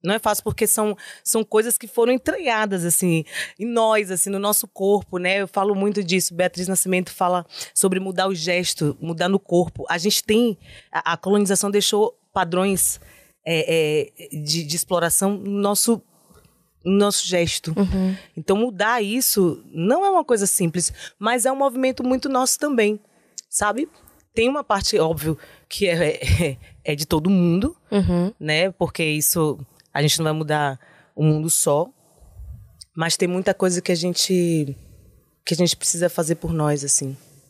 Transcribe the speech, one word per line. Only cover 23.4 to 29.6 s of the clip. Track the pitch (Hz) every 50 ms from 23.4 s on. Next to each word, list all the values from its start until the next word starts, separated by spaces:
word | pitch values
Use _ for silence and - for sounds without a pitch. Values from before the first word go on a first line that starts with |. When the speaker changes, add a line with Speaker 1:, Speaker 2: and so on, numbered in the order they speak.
| _
Speaker 1:
sabe? | _ - - 220 208 202 233 311 - _ _ - - _ _ _ _ _
Tem | - 226 247
uma | 277 294 -
parte, | _ 208 196 - - -
óbvio, | 190 160 160 165 151 147 160 156 - - - - - _ _
que | - - 202
é, | 185 170 165 175 147 160 - - - - - 175
é, | 147 135 - - - - - _
é | - 151
de | 143 156
todo | _ 175 156 151 185
mundo, | 196 185 175 175 170 185 208 294 349 _ _ _
Speaker 2:
Uhum. | 214 202 190 175 180 175 175 190 233 _
Speaker 1:
né? | - 156 151 156 180 190
Porque | 180 _ 180 160 - - 170
isso, | 156 151 151 147 - - 170 156 151 131 -